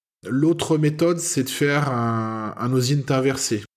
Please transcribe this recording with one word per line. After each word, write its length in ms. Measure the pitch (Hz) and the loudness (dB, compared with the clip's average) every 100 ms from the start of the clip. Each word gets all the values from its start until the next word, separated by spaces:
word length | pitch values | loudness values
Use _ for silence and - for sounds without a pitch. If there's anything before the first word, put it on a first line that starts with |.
| _ _ - | _ _ -4
L'autre 480 | 127 156 160 - 156 | 0 2 2 0 2
méthode, 420 | 151 151 170 175 | 2 2 2 0
c'est 260 | - - | -2 -2
de 40 | 131 | -2
faire 400 | - 143 143 143 | 0 0 2 0
un, 640 | 123 117 113 113 110 107 - | 0 0 0 -2 -4 -8 -4
un 140 | 120 | 0
osint 320 | 131 123 143 135 | 0 2 0 0
inversé. 520 | 131 131 131 - 107 101 | 2 2 0 -2 -4 -6